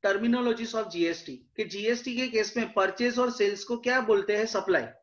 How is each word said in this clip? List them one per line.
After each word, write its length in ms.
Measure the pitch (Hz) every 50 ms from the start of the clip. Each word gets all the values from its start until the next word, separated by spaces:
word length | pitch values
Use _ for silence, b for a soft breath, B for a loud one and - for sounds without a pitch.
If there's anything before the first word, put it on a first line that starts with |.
| -
terminologies 680 | 202 196 202 220 233 240 247 247 240 226 233 233 226 -
of 120 | 220 220
G 220 | - 165 175 170 165 170
S 120 | - -
T 120 | - 131 123 - _ _
कि 80 | - 214
जीएसटी 520 | 175 180 202 208 220 240 240 240 262 247
के 120 | 233 254 247
case 280 | 233 220 214 208 -
में 160 | 240 226 220 -
purchase 460 | 208 190 190 190 - 240 240 233 240
और 120 | 247 240
sales 340 | 233 - 208 202 202 196 -
को 120 | - 240
क्या 240 | 226 - 240 254 262
बोलते 360 | 240 214 220 196 196 202 208
हैं? 100 | 208 220
supply। 400 | 220 - 202 185 - 185 156 120 117 - -